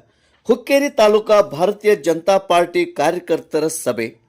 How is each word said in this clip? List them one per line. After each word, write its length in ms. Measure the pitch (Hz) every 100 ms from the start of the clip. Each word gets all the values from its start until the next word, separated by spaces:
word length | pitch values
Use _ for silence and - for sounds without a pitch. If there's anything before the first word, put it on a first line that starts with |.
| _ _ _ _
ಹುಕ್ಕೇರಿ 460 | - 247 - 277 285
ತಾಲೂಕಾ 520 | - 214 214 214 208
ಭಾರತೀಯ 540 | 202 143 185 202 208 208
ಜನತಾ 420 | 170 165 165 196
ಪಾರ್ಟಿ 480 | 190 175 175 175 170
ಕಾರ್ಯಕರ್ತರ 800 | - 147 175 175 165 - 160 156
ಸಭೆ 500 | 156 - 110 117 -